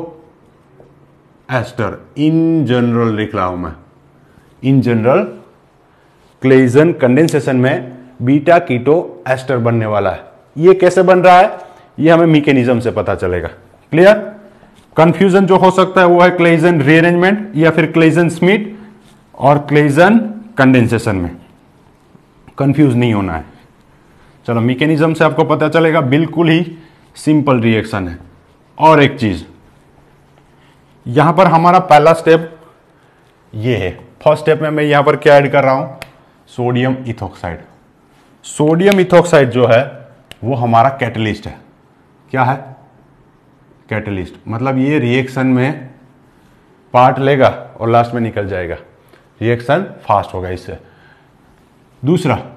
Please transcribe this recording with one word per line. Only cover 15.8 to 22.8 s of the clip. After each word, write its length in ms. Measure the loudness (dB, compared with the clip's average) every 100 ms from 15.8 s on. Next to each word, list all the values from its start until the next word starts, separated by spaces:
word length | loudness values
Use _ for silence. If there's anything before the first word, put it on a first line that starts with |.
| 0 2
है 60 | 2
वो 140 | 4
है 100 | 2
Clayson 500 | 2 2 2 2 2
rearrangement 720 | 2 4 4 2 0 -2 -4 0
या 140 | 0
फिर 160 | 0 -2
Clayson 400 | 2 2 2 -2
Smith 380 | 0 0 0 -4 -14 -20 -20 _ _ _
और 240 | -2 2 2
Clayson 580 | 2 0 2 4 4 4 0 -10 -12 0
condensation 580 | 2 4 2 -2 -2 -4
में। 200 | -6 -10 -20 _ _ _ _ _ _ _ _ _ -20 -4
Confuse 360 | -2 2